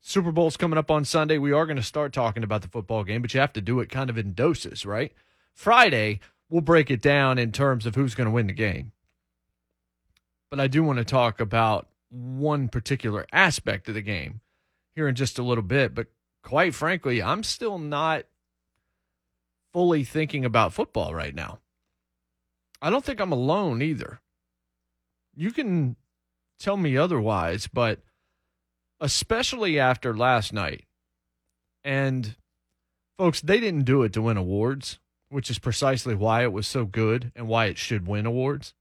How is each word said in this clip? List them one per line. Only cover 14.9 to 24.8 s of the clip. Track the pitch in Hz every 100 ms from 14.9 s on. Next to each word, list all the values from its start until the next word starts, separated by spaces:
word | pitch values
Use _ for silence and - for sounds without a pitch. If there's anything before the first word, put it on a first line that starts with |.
here | - 151
in |
just | 123 131 -
a |
little | 123 120
bit. | 95 139 131
But | 104 113 _ _ _
quite | - 139 180
frankly, | - 156 185 139 120
I'm | 113 185
still | 220 - 233 190
not | 151 147 160 156 - _ _ _ _ _ _ _ _ _ _ _ _ _ _
fully | 175 180 160
thinking | 131 156 156 147
about | 127 117 98
football | - 226 - 82
right | 82 71
now. | 69 65 - _ _ _ _ _ _ _ _ _ _ _ _
I | 147
don't | 247
think | 277 226
I'm | 190
alone | 139 131 180 190 117
either. | 151 131 - - _ _ _ _ _ _